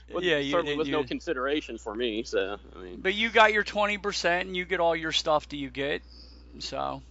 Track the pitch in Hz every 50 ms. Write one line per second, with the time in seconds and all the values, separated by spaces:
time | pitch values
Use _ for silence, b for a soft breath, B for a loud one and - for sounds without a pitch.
0 | b b - 175 180 175 156 143 143 139 185 175 160 147 147 147 156 139 143 156
1 | 135 123 143 131 - 170 151 131 127 139 151 156 - - 117 110 - 113 104 113
2 | 127 117 107 110 113 - - 98 95 95 101 - - - - 87 92 90 90 -
3 | - 190 202 208 226 233 196 233 220 214 214 208 196 - - 208 208 202 208 202
4 | 185 202 185 - - 175 175 180 185 190 185 180 180 175 185 175 170 170 165 165
5 | 160 160 151 - - 160 151 151 - - 147 147 139 131 123 139 139 143 165 185
6 | - - - - - - - - - - - - - - 139 135 139 135 135 135
7 | 127 -